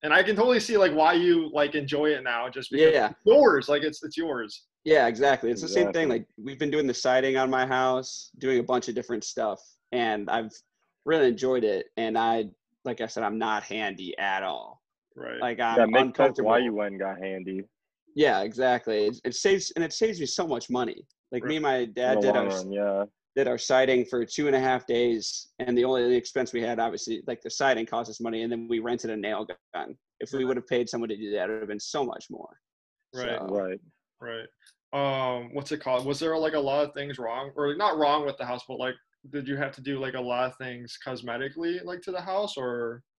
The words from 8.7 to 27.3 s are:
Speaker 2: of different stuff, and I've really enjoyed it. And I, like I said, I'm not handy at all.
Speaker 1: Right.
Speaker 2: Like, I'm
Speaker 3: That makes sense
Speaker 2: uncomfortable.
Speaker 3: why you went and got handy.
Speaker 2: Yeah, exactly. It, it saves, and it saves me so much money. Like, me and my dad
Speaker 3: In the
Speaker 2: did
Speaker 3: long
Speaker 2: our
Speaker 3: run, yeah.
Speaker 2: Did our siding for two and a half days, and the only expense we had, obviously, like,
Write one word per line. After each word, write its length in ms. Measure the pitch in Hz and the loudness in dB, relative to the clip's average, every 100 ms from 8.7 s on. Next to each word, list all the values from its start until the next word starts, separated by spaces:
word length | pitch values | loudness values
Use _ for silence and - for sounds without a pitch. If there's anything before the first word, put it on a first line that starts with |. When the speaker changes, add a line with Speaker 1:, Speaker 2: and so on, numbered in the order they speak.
| 127 123 | 0 0
Speaker 2:
of 60 | 120 | -6
different 280 | 120 117 | -4 -6
stuff, 380 | - - 110 95 - _ _ | -6 -4 -4 -4 -12 _ _
and 380 | 123 117 107 104 | -2 0 -2 -2
I've 220 | 117 110 - _ _ _ _ - | -4 -4 -12 _ _ _ _ 0
really 220 | 160 135 | 4 4
enjoyed 340 | 113 127 127 | 4 0 2
it. 240 | 110 95 - - | 2 0 -4 -4
And 220 | 113 113 | -2 2
I, 320 | 113 113 107 - _ _ | 2 2 -2 -8 _ _
like 160 | 135 113 | -8 -6
I 80 | 113 | -6
said, 160 | 117 | -4
I'm 140 | 110 110 | -4 -2
not 240 | 113 107 | -2 -2
handy 540 | 104 104 107 92 92 - | -4 -6 -4 -6 -10 -6
at 260 | 98 95 | -4 -2
all. 400 | 95 69 53 62 _ _ _ - | -4 -6 -10 -18 _ _ _ -14
Speaker 1:
Right. 260 | 60 - | -10 -6
Speaker 2:
Like, 180 | 123 117 | -6 -2
I'm 240 | 120 117 113 | 2 4 6
Speaker 3:
That 40 | |
makes 200 | 117 131 - | 6 4 4
sense 200 | 135 123 | 2 4
Speaker 2:
uncomfortable. 40 | |
Speaker 3:
why 180 | 107 117 | 4 4
you 140 | 123 | 2
went 180 | 104 104 | -2 -4
and 80 | 98 | -4
got 180 | 95 95 | -6 -6
handy. 440 | 95 95 92 95 98 _ _ _ _ - | -8 -8 -6 -8 -8 _ _ _ _ 2
Speaker 2:
Yeah, 260 | 147 98 | 2 4
exactly. 680 | 104 113 127 123 - 107 104 | -2 0 0 0 0 0 0
It, 100 | 123 127 | -2 -8
it 100 | 123 | -2
saves, 360 | 202 196 - | 2 2 0
and 120 | - | -4
it 100 | 160 | -4
saves 260 | - 220 185 | 0 -2 -2
me 60 | 143 | -6
so 220 | - 170 | -4 -4
much 220 | 120 - | -4 -4
money. 380 | 123 117 - - _ _ | -4 -2 -6 -16 _ _
Like, 140 | 127 120 | -8 -4
me 100 | 156 | -2
and 60 | |
my 220 | 151 131 120 | 0 0 -2
dad 280 | 104 127 | -2 0
Speaker 3:
In 60 | 107 | 2
the 20 | |
Speaker 2:
did 140 | 101 120 | 4 2
Speaker 3:
long 100 | 101 | 0
Speaker 2:
our 0 | |
Speaker 3:
run, 240 | 95 95 | -2 -4
yeah. 340 | 101 101 98 101 _ _ - | -2 0 0 -4 _ _ -2
Speaker 2:
Did 120 | 131 | 0
our 100 | 120 | -2
siding 480 | - 131 131 131 123 | 2 4 4 4 2
for 200 | 123 113 | -2 -4
two 220 | - 147 | -2 2
and 80 | 135 | 2
a 40 | |
half 260 | 131 127 - | 2 0 0
days, 680 | 120 120 113 98 - - _ | 2 2 0 -4 -10 -12 _
and 180 | 123 123 | 0 2
the 80 | 127 | 4
only 300 | 131 120 123 | 2 4 2
expense 380 | 120 - 123 | 0 -4 -4
we 80 | 120 | -2
had, 180 | 113 117 | -4 -2
obviously, 440 | 117 101 - 113 | -2 -4 -6 -8
like, 140 | - | -6